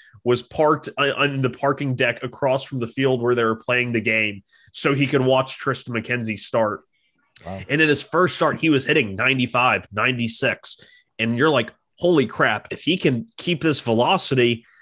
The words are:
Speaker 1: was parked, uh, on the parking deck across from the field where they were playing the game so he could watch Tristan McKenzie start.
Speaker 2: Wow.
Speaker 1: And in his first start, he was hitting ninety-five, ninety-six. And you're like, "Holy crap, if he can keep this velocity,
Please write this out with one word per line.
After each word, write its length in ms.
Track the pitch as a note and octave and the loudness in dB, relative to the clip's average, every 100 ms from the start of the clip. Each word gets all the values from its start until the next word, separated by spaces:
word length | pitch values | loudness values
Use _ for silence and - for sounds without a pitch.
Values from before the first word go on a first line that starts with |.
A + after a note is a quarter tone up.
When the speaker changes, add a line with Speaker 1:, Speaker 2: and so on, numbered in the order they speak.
| - - | -20 -6
Speaker 1:
was 180 | A#2+ B2 | 0 0
parked, 480 | - - D3+ D3+ C#3 - | -2 0 2 2 -2 -2
uh, 140 | C#3 - | -2 0
on 260 | C#3+ C3+ | -2 0
the 100 | C3 | -2
parking 440 | B2+ C#3 C#3+ C#3 B2 | 0 -2 -2 -4 0
deck 280 | A#2+ A#2 | -2 -2
across 400 | B2 - C#3 C3+ | -8 -4 0 0
from 160 | - C3 | -2 -6
the 80 | A2+ | -6
field 340 | - C3+ B2+ | -2 0 2
where 140 | A#2+ A#2+ | 2 2
they 80 | |
were 120 | A2+ A2 | 2 0
playing 360 | - B2 B2 | 0 0 0
the 100 | A#2 | -2
game 400 | G#2+ A2 G#2+ G2+ - _ _ | 0 0 -2 -6 -16 _ _
so 220 | - C#3+ C3+ | -4 -2 0
he 100 | C3+ | 0
could 160 | C#3 | 2
watch 360 | B2+ C3 C3 - | 4 2 0 -4
Tristan 360 | C#3+ B2 - | -6 -6 -6
McKenzie 460 | A#2 A2 B2 A2 G#2 | -6 -4 -4 -4 -6
start. 420 | - A#2 A2 G#2 - _ _ _ _ - - | -4 0 0 -2 -10 _ _ _ _ -18 -14
Speaker 2:
Wow. 160 | F#2+ F#2+ | -12 -4
Speaker 1:
And 120 | D3 | 2
in 80 | D#3 | 2
his 120 | D3 | 2
first 340 | - D#3+ F3+ - | 0 0 0 2
start, 240 | D#3 A#2+ | 0 0
he 80 | D#3+ | 2
was 160 | C#3 - | 2 2
hitting 300 | D#3 A2 F#2+ | 0 0 -2
ninety-five, 720 | B2+ C3+ A#2+ A#2+ B2 G2+ - | 0 2 0 2 2 0 -2
ninety-six. 840 | G#2 B2 B2 A#2 - B2+ A#2 - - - - _ - | -2 -2 0 -4 -2 -2 -2 -8 -12 -16 -20 _ -4
And 180 | A2+ A#2 | -2 2
you're 120 | D#3 | 2
like, 220 | C3+ A2+ - _ _ | 2 0 -8 _ _
"Holy 300 | F3 D#3+ A2+ | 2 4 2
crap, 400 | - C3 G#2+ - | 0 0 0 -6
if 120 | - | -6
he 140 | - F3+ | -2 0
can 280 | E3 B2 A2+ - | 2 0 -4 -8
keep 240 | E3+ D#3+ | -4 0
this 180 | D#3+ C#3+ | 0 0
velocity, 840 | A#2+ A2+ C3+ F#3 - C3+ A#2+ A2+ - _ | 0 2 4 2 2 2 2 0 -6 _